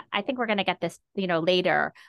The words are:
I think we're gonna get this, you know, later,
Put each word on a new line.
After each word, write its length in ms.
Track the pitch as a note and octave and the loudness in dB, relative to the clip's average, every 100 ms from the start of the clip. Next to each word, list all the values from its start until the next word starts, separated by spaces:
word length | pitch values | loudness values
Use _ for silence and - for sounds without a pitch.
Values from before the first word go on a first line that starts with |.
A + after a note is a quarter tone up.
| - | -4
I 80 | G3+ | -4
think 180 | G3+ B3+ | -4 -4
we're 60 | |
gonna 180 | A3+ G#3 | -2 0
get 180 | F#3 E3+ | -2 -2
this, 160 | E3+ - _ | -4 -8 _
you 120 | - F#3+ | -4 -2
know, 140 | E3 | 0
later, 540 | E3 F3+ F3+ D3+ D3+ - | 2 2 4 2 0 -4